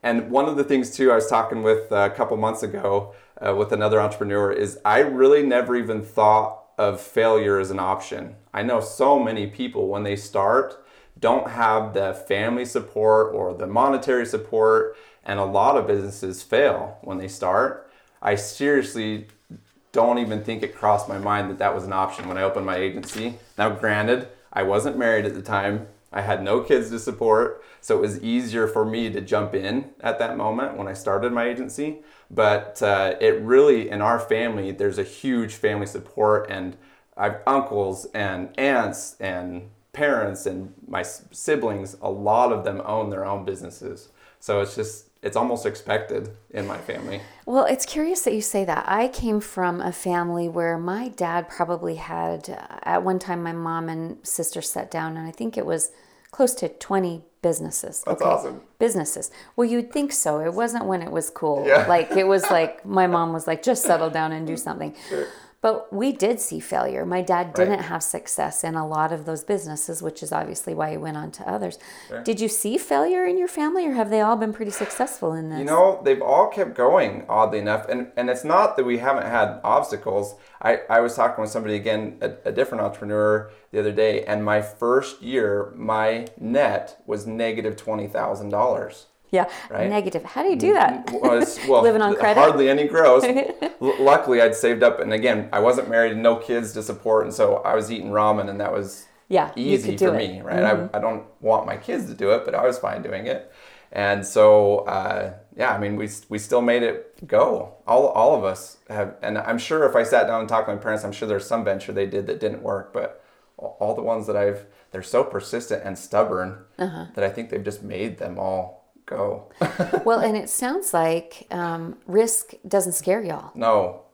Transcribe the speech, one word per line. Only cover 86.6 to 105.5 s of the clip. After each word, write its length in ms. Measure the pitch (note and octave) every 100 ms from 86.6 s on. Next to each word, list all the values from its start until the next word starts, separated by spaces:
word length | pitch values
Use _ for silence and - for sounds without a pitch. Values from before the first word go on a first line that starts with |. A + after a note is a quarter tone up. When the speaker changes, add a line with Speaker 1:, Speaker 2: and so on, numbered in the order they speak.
| B2+ G2+ - - -
Speaker 1:
was 220 | G#2 G#2+
negative 480 | A2+ A2+ A2 A2 G2+
twenty 300 | - G#2+ G#2
thousand 420 | A2+ A2+ G2+ G2+
dollars. 560 | G2+ B2 - - - - _ _
Speaker 2:
Yeah, 120 | F#3 F3 - -
Speaker 1:
Right? 200 | - G3
Speaker 2:
negative. 360 | G#3 F#3 - -
How 180 | C4
do 60 | F4
you 80 | D4
do 140 | F4
Speaker 1:
N-, 20 |
Speaker 2:
that? 360 | G#4 F3+ - -
Speaker 1:
n-, 60 | A#2+
well, 200 | - A#2+
it's, 240 | A#2+ - -
Speaker 2:
<laughs> 40 |
Speaker 1:
well, 120 | B2+
Speaker 2:
Living 180 | A#3 G#3+
on 80 | G#3
Speaker 1:
th-, 80 | G#3
Speaker 2:
credit? 180 | G#3 G#3
Speaker 1:
hardly 260 | D#3 C#3 C3+
any 160 | C#3+ D3
gross. 380 | D#3+ D#3 B2+
Speaker 2:
<laughs> 580 | B3 C4 - - - -
Speaker 1:
L-, 140 | B2+ -
luckily, 380 | C3+ D#3 C#3 A#2+
I'd 120 | A2+ -
saved 280 | A#2+ A#2
up, 160 | A#2+ -
and 140 | -
again, 340 | A2 A#2+ G#2+ G#2
I 60 | G#2
wasn't 280 | A2+ B2+ C3+
married 220 | A2+ A2+
and 100 | A2
no 140 | A#2 A#2
kids 380 | - A#2+ A2
to 100 | A2
support, 400 | G#2+ G2+ A2 A2
and 100 | G#2+
so 220 | - G#2 G2
I 100 | -
was 160 | A2 G#2+
eating 200 | A2+ F#2
ramen, 380 | G#2 G#2+ G#2+ G2
and 100 | G2
that 140 | G2+
was 320 | G#2 G2 - - _ _
Speaker 2:
Yeah, 220 | F#3 - -
you 160 | B2+
Speaker 1:
easy 200 | G3 -
Speaker 2:
could 80 | G3+
do 80 | F#3
Speaker 1:
for 60 | B2+
Speaker 2:
it. 20 |
Speaker 1:
me, 240 | G2 F#2+
right? 200 | - - G#2+
I, 80 |
Speaker 2:
Mm-hmm. 200 | G#2 F2 G#2
Speaker 1:
I 20 |
don't 240 | A2+ A2 - _
want 260 | A2 A2 -
my 120 | G2+
kids 300 | - D4+ G3
to 60 |
do 180 | - G2
it, 120 | A2
but 100 | -
I 120 | - B2+
was 100 | B2
fine 260 | G2+ G2
doing 220 | - - A#2
it. 240 | C3+ - - - - _
And 320 | - G2+ G2+ F#2+
so, 520 | A2 G#2+ G#2+ G2+ G#2
uh, 520 | - G2 F#2+ G2 G2 F#2+ _